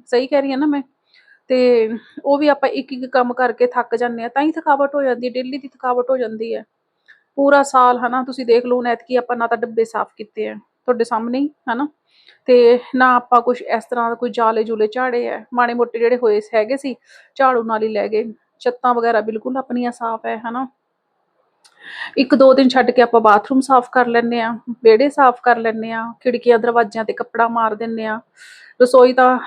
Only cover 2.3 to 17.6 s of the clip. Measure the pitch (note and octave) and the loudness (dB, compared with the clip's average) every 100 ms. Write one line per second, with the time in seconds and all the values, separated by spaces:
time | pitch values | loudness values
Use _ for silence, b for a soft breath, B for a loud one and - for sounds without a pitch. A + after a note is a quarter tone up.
2.3 | C#4 D4+ C#4+ C4+ - C4 B3+ B3+ B3+ A#3+ | 0 2 0 0 -4 -10 -10 -4 -2 -2
3.3 | B3 B3 A3+ B3 B3 A#3+ A3+ A#3+ A#3 A#3 | -2 -4 0 -2 -2 -4 -2 -4 -6 -6
4.3 | C4+ D4+ D#4+ D#4 C#4 C#4 C#4+ C4+ A#3+ B3 | -2 -2 -2 -2 0 0 -2 -2 -2 -4
5.3 | A#3+ B3+ C4+ C#4 _ B3+ B3 B3 C4 A3+ | -6 -8 -10 -14 _ -4 -4 -2 -2 -4
6.3 | A3 A3+ A3 A3+ _ _ _ b b b | -8 -8 -10 -12 _ _ _ b b b
7.3 | - C#4 C#4+ C#4 C4 B3 B3 A#3+ B3+ B3+ | -2 4 4 4 4 4 2 -2 -4 -6
8.3 | C4 A#3+ A#3 B3 B3 A#3+ A#3 - B3+ A#3+ | -6 0 2 2 -2 -2 -4 -2 -4 -2
9.3 | A#3+ A#3 A#3 A3+ A3+ A3+ G#3+ - - G#3 | -4 -2 -4 -4 -4 -4 -4 -8 -10 -16
10.3 | - G#3+ G#3+ _ _ - A#3+ A#3 A3+ A#3 | -10 -10 -10 _ _ -4 -2 -2 -4 -4
11.3 | B3+ C#4+ - - A#3 D4 _ _ b b | -4 -4 -8 -8 -6 -6 _ _ b b
12.3 | b - B3 A#3 B3 B3 B3+ B3+ B3 B3 | b 2 6 6 4 0 0 2 2 2
13.3 | A#3+ A#3 B3 - A3+ - A#3+ A#3 A#3 A#3+ | 2 2 -4 -4 -6 -6 -4 -4 -4 -6
14.3 | G#3 A3+ A3+ A3 A3 G#3+ A#3 B3+ A#3+ A#3 | -2 0 0 -2 -2 -2 -2 -4 -4 -6
15.3 | - A3 A#3+ A#3+ A#3+ A#3 A3+ A#3 B3 A#3+ | -8 -8 -2 -2 0 -4 -2 -2 0 0
16.3 | G#3 G#3+ A3+ G#3+ C4+ C#4 A#3 b b b | 0 -2 -2 -2 -4 -6 -10 b b b
17.3 | - C4+ B3 | -2 0 0